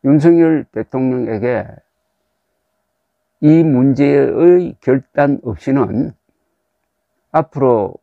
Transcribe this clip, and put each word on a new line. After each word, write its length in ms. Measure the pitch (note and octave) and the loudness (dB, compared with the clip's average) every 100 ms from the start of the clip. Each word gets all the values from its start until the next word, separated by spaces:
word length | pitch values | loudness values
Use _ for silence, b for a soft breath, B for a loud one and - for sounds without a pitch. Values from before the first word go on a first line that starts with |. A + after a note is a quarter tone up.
윤석열 600 | C3+ D3 D#3+ E3+ E3 D#3 - | 2 2 4 4 2 0 -6
대통령에게 920 | A2 A2+ C3 C3 B2+ A2+ A2 A#2+ A#2 - G#2+ _ _ _ _ _ _ _ _ _ _ _ _ _ _ _ _ | -12 -8 -4 -4 -4 -6 -6 -4 -6 -8 -18 _ _ _ _ _ _ _ _ _ _ _ _ _ _ _ _
이 220 | D3+ D#3+ | 2 4
문제의 1120 | E3 B2+ C3+ C3 C#3+ C#3+ C#3 E2+ E3+ F3+ F3 - | 2 2 0 0 0 2 0 2 2 2 0 -8
결단 600 | - C3+ - - C#3+ C#3+ | -2 -2 -2 -2 -2 -2
없이는 680 | B2+ F2 - C#3 A#2 A2 D#3 - _ _ _ _ _ _ _ _ _ _ _ | -6 -10 -4 -2 -2 -4 -6 -10 _ _ _ _ _ _ _ _ _ _ _
앞으로 640 | D#3 D3+ C#3+ C3+ A#2 G2 - | -4 -4 -4 0 0 -2 -10